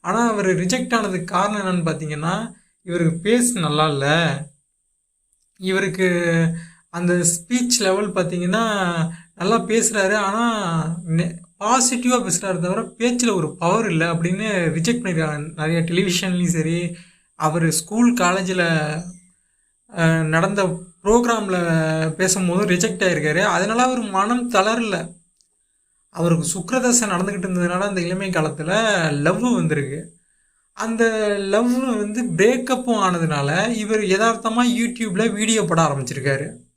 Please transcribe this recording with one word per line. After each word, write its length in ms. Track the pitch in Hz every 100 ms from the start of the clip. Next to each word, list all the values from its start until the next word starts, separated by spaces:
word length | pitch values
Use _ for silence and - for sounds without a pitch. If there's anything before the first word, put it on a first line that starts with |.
ஆனா 180 | 175 214 240
அவர் 220 | 208 185 170
ரிஜெக்ட் 400 | 185 247 247 233
ஆனதுக்கு 320 | 208 185 170
காரணம் 340 | 185 202 214
என்னன்னு 240 | 185 180 160
பார்த்தீங்கன்னா, 480 | 147 151 151 160 202 233 - _ _ 185
இவருக்கு 280 | 175 165 165
பேச 400 | 196 240 240 202
நல்லா 260 | 156 147 156
இல்ல, 200 | 139 139 160 160 135 156 _ _ _ _ _ _ _ _ _ _ _
இவருக்கு 480 | 185 190 190 180 185 175 170 165 165 165 - - _
அந்த 240 | 170 175 175
ஸ்பீச் 540 | 170 - - 247 247 -
லெவல் 300 | 196 190 208
பார்த்தீங்கன்னா 500 | 190 165 175 180 208 226 208 175 170 165 - - -
நல்லா 220 | 180 226 -
பேசுறாரு, 500 | 226 226 208 190 214
ஆனா 280 | 196 208 233 220 185 165 156 170 170
நெ-, 260 | 160 170 - - _
பாசிட்டிவா 600 | 208 254 247 240 247 247
பேசுறாரு 400 | 190 - 196 175
தவிர 220 | 175 202 - -
பேச்சுல 360 | 233 240 240 190
ஒரு 140 | 151 -
பவர் 340 | 165 208 220
இல்ல 140 | 160 165
அப்படின்னு 400 | 165 170 190 220 196 165
ரிஜெக்ட் 320 | 160 165 240
பண்ணிருக்காங்க. 480 | 196 165 156 147 156 160
நிறைய 240 | 156 170
டெலிவிஷன்லயும் 720 | 165 170 196 175 190 180 175 170
சரி, 240 | 160 170 175 175 - _ _ _
அவரு 280 | 156 165 165
ஸ்கூல், 380 | 156 - 214 240
காலேஜில், 520 | 240 180 190 185 180 170 160 151 156 175 - _ _ _ _ _ _ _
அ, 120 | - 165 165
நடந்த 380 | 156 160 190 202 185 170 - _
ப்ரோக்ராம்ல 580 | 196 233 240 226 202 180 170 165 160 160 160
பேசும்போது 500 | 156 185 196 180 175 208
ரிஜெக்ட் 380 | 180 170 180
ஆயிருக்காரு. 380 | 190 156 151 156
அதனால 360 | 202 170 202 226
அவர் 180 | 254 254 214
மனம் 420 | 190 202 247 240
தளரல. 460 | 202 202 233 226 180 165 - _ _ _ _ _ _ _ _ _ 175
அவருக்கு 300 | 170 165 -
சுக்கிரதசை 580 | 190 - 254 240 240 214
நடந்துகிட்டு 400 | 180 185 202 185
இருந்ததுனால 400 | 180 175 180 202
அந்த 140 | 185
இளமை 280 | 170 185 196
காலத்துல 420 | 180 156 143 156 202 226 196 165 143
லவ் 200 | 151 196 247
வந்திருக்கு. 520 | 202 160 151 131 147 - _ _ _ _ _ _ -
அந்த 260 | 220 226 226 220 214 202 196
லவ் 260 | 202 247 247 262
வந்து 300 | 226 208 214 226
பிரேக்கப்பும் 760 | 160 208 254 254 254 254 220
ஆனதுனால 480 | 185 175 165 147 143 165 220 226
இவர் 280 | 208 214
யதார்த்தமா 600 | 202 190 226 226 226 226 247
YouTube-ல 520 | 233 233 - 220 185 226
வீடியோ 300 | 202 220 220
போட 160 | 170 165
ஆரம்பிச்சிருக்காரு. 640 | 160 139 127 139 131 135 147 - _